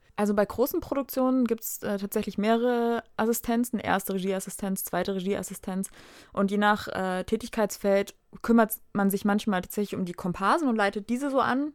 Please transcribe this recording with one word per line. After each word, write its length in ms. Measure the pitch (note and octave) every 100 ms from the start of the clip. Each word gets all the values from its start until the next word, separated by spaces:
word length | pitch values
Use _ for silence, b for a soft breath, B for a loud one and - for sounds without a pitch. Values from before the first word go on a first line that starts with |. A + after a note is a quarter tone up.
| _ -
Also 180 | G#3
bei 100 | G#3
großen 360 | G3+ - C#4+ F4
Produktionen 680 | - C#4 B3+ C4 B3+ C4 A#3
gibt's, 380 | A3+ - -
äh, 120 | G#3 G3+
tatsächlich 420 | G3+ A3 G#3 G3+
mehrere 680 | G#3 A3+ B3 A#3+ A#3 A#3 - -
Assistenzen. 640 | A3 A#3 - A#3 B3 G3+
Erste 360 | G#3+ F#3 -
Regieassistenz, 680 | F#3+ F#3+ F#3+ F#3+ - G3 F#3+
zweite 320 | - F3 F3+
Regieassistenz. 760 | F#3+ F#3 G3 F#3 F#3+ - F#3+ F#3+ B B B B
Und 180 | - G3+
je 80 | G3+
nach, 300 | G#3 G#3 -
äh, 340 | - F#3+ F#3
Tätigkeitsfeld 920 | F#3 A3 A#3 - G3+ - G3+ G3 G3+ - _ -
kümmert 300 | - A#3 G#3+ - -
man 160 | G#3 G3
sich 160 | G3
manchmal 380 | G#3 G#3 - F#3
tatsächlich 340 | F3+ - G#3 F#3
um 80 |
die 80 | F3+
Komparsen 560 | F3 F#3 E3+ G3 D#4 C#4+
und 60 |
leitet 340 | A3 G3+ G3+ G3+
diese 220 | B3 C#4+
so 80 | C4
an, 340 | - B3+ D4+